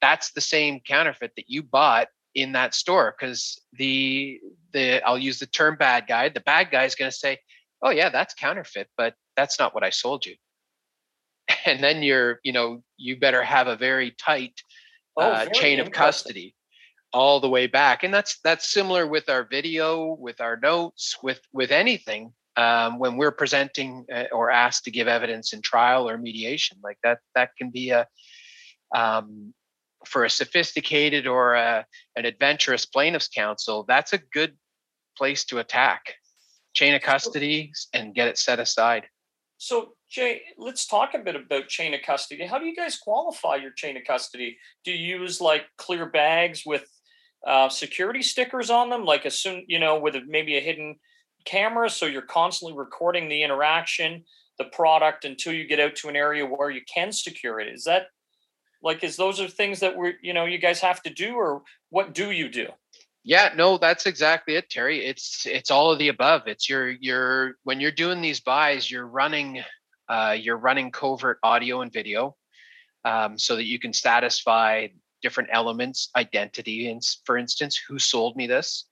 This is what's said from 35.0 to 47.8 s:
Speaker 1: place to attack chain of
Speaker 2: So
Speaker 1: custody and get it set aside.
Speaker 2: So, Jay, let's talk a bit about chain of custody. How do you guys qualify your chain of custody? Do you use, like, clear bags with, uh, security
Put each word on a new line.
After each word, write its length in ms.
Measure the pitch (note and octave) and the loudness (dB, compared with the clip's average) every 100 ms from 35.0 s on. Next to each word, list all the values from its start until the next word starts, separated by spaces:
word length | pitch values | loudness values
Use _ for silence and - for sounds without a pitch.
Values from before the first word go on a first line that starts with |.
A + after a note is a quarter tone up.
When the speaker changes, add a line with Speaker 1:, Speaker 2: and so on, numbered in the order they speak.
| _ - | _ -4
Speaker 1:
place 280 | C3+ C#3 | -2 -2
to 140 | - B2 | -4 -6
attack 560 | A2+ B2 C3 E2+ - - _ _ _ _ _ | -2 2 2 2 -6 -18 _ _ _ _ _
chain 200 | - C#3+ | 2 4
of 80 | C#3+ | 4
Speaker 2:
So 40 | - | 4
Speaker 1:
custody 680 | C3+ - D3 D3 D3+ D3+ - - | 2 0 -4 -2 -2 -4 -12 -8
and 220 | A#2 G#2+ | -6 -4
get 140 | G#2+ A#2+ | -2 0
it 100 | - | 0
set 200 | - A#2+ | 0 0
aside. 480 | A#2 - A2+ A#2 - _ _ _ _ _ | 0 2 2 2 -4 _ _ _ _ _
Speaker 2:
So, 360 | - A#3 - _ _ | -4 -4 -4 _ _
Jay, 320 | C4 B3 - - - | -4 -4 -4 -10 -16
let's 280 | A#3 B3+ - | -10 -8 0
talk 280 | G#3+ C4 | 0 2
a 40 | C#4+ | -2
bit 180 | G3 C#3+ | -6 -8
about 320 | C3 C#3 C3+ | -4 -4 -4
chain 260 | - E3 | -6 -4
of 60 | C#3+ | -4
custody. 420 | - C#3 - D3 F3 | -2 -4 -4 -10 -6
How 120 | B3+ | -6
do 60 | E4 | -6
you 80 | E4 | -6
guys 200 | E4+ - | -6 -6
qualify 580 | - A3 E4 - E3 C#3 | -2 -2 -2 -4 -2 -2
your 140 | C3+ | -4
chain 240 | - D3+ C3 | -10 -10 -8
of 60 | |
custody? 540 | B2 B2+ - B2 A#2+ A#2 - _ | -4 -4 -4 -10 -10 -10 -20 _
Do 80 | - | -8
you 260 | E3+ E3+ F3+ | -6 -6 -6
use, 200 | F3+ F3 | -8 0
like, 240 | E3 D3+ - - | 2 2 0 -14
clear 280 | - F3 E3 | -6 -6 0
bags 580 | D#3 D3+ E3 F3 D#3+ D#3 | 2 4 4 2 -2 -4
with, 180 | C#3+ - _ _ _ _ _ C#3 | -4 -6 _ _ _ _ _ 2
uh, 220 | C3+ C3+ | 4 4
security 520 | - | 2